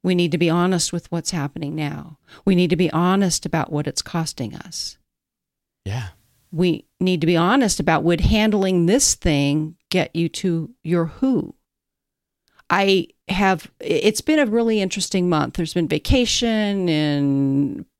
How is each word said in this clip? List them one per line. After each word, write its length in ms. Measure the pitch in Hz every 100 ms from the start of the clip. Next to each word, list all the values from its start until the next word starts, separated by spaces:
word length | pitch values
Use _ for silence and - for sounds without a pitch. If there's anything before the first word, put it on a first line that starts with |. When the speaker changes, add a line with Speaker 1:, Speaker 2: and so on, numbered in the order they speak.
Speaker 1:
We 120 | 180
need 180 | 180 175
to 60 | 151
be 100 | 170
honest 420 | 170 180 180 -
with 180 | 175 -
what's 180 | 170 -
happening 440 | 175 143 156 143
now. 440 | 156 151 147 147 156 _ -
We 100 | -
need 160 | 180 180
to 60 | 170
be 140 | 180
honest 540 | 160 180 196 190 165 160
about 240 | 165 -
what 140 | 147 147
it's 140 | -
costing 520 | - 170 160 - 113
us. 420 | - 175 - - - _ _ _ _ _ _ _ _
Speaker 2:
Yeah. 240 | - 113 101 _ _ _ _
Speaker 1:
We 340 | 165 180 156 - _
need 200 | 185 180
to 60 | 160
be 100 | 170
honest 440 | 175 262 220 -
about, 220 | 156 160
would 180 | 170 247
handling 640 | - 220 220 202 190 185 170
this 280 | 247 -
thing 600 | - 175 143 143 147 156 - _
get 240 | 185 - 165
you 120 | 170
to 400 | - 190 165 165 -
your 240 | 160 175 165
who? 480 | - 269 240 - - _ _ _ _ _ _ _ _ _ _ _
I 380 | 185 196 190 - _ -
have, 420 | 196 196 180 - _
it's 400 | - 170 208 214
been 160 | - 311
a 80 | 254
really 340 | 226 226 214
interesting 480 | 190 - 185 196 180
month. 260 | 160 131
There's 200 | - 160
been 140 | 180 160
vacation 1000 | 151 - 254 240 - 233 220 208 196 180
and 960 | 151 151 147 143 139 139 139 143 - -